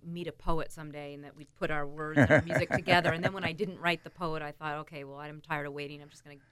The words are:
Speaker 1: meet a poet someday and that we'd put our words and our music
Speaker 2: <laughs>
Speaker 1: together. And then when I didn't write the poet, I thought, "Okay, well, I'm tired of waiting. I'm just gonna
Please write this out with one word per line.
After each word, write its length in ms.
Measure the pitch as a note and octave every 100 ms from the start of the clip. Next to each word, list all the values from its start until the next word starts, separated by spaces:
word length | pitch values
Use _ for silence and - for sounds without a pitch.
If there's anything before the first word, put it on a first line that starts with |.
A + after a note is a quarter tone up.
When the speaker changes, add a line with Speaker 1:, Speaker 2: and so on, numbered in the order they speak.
Speaker 1:
meet 240 | E3+ E3+ E3+
a 40 |
poet 400 | - - E3 -
someday 420 | - D3+ D3 C#3+
and 100 | C#3+
that 120 | C#3+ C#3+
we'd 180 | D3
put 160 | _ E3
our 160 | D3+ C#3+
words 320 | D3+ D#3 D#3
and 140 | C#3
our 100 | D3+
music 280 | E3 C#3 F3
Speaker 2:
<laughs> 20 |
Speaker 1:
together. 400 | - F3 F3 E3
And 120 | E3
then 100 | F3+
when 100 | F#3+
I 80 | F3
didn't 280 | D#3+ G3+ F3
write 240 | E3+ E3+
the 60 | D#3+
poet, 320 | - E3+ D#3
I 100 | D3
thought, 280 | D3+ D#3 D3
"Okay, 240 | D3+ D#3
well, 160 | C#3 C#3
I'm 220 | D3+ D3+
tired 260 | D3+ D3+ D3
of 60 |
waiting. 280 | C#3+ C#3+ D3
I'm 80 | D3
just 140 | -
gonna 140 | - C#3+ _